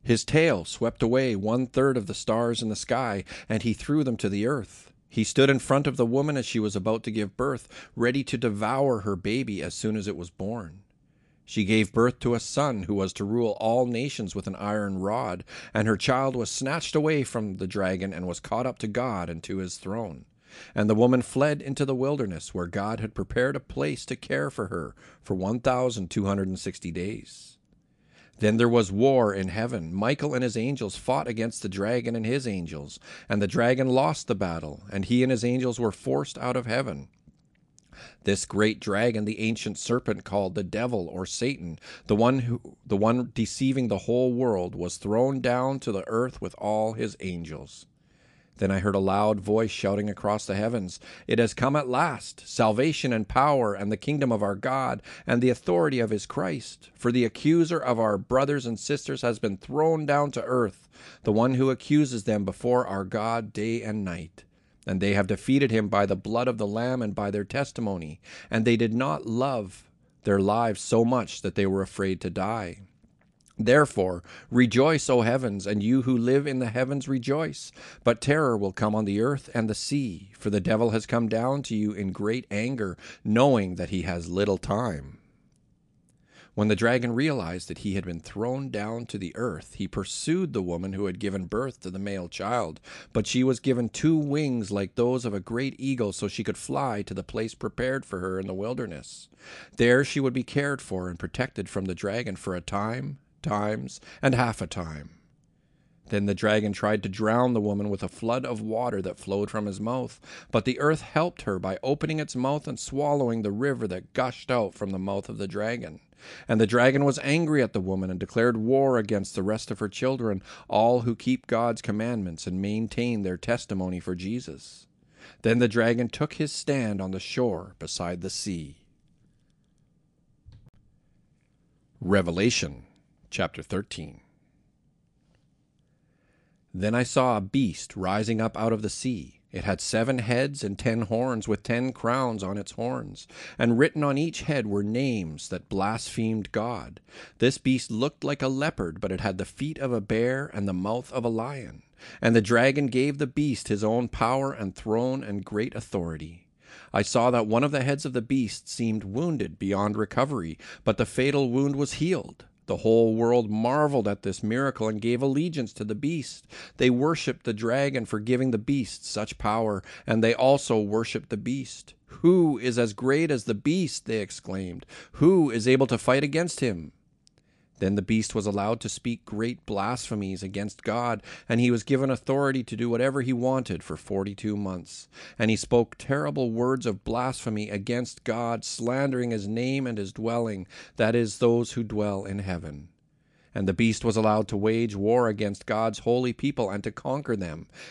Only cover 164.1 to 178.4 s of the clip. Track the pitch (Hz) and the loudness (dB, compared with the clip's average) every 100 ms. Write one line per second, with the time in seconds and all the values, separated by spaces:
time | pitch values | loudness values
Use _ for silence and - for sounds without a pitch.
164.1 | 101 98 92 107 117 139 - 110 107 113 | -2 -4 -4 -2 0 0 0 -2 0 0
165.1 | 120 139 135 175 156 113 - 104 107 139 | 2 2 0 0 -2 -6 -6 -6 -2 -2
166.1 | 165 127 - _ - - - 127 123 147 | -2 -6 -12 _ -20 -20 2 4 6 4
167.1 | 160 - - - 107 113 127 139 135 107 | 2 -2 -4 -4 -2 0 2 2 0 -2
168.1 | 107 104 123 131 113 113 139 110 - - | -4 0 2 2 0 0 -2 -2 -8 -8
169.1 | - 107 - 110 110 110 101 - - - | -6 -6 -4 0 2 2 -2 -6 -14 -2
170.1 | 113 113 117 131 139 - 113 104 107 113 | 2 4 6 6 6 4 0 2 0 0
171.1 | - - 104 120 135 127 - - - _ | -4 -6 -6 -4 -4 -6 -14 -20 -20 _
172.1 | - 165 185 160 131 123 117 117 104 127 | 2 6 8 6 4 0 2 0 2 2
173.1 | 143 160 135 110 104 147 180 170 - - | 2 2 0 -2 -2 0 0 0 -4 -4
174.1 | 110 98 - - 95 92 87 - - - | -4 -4 -10 -8 -8 -6 -10 -14 -20 -20
175.1 | - 151 190 151 113 113 131 135 117 - | 4 6 8 6 2 4 6 6 2 4
176.1 | 131 143 156 175 - 127 90 78 _ _ | 4 4 0 -2 -2 -2 -2 -8 _ _
177.1 | _ _ _ _ _ _ _ 98 101 92 | _ _ _ _ _ _ _ 0 0 2
178.1 | 110 107 113 | 0 2 -2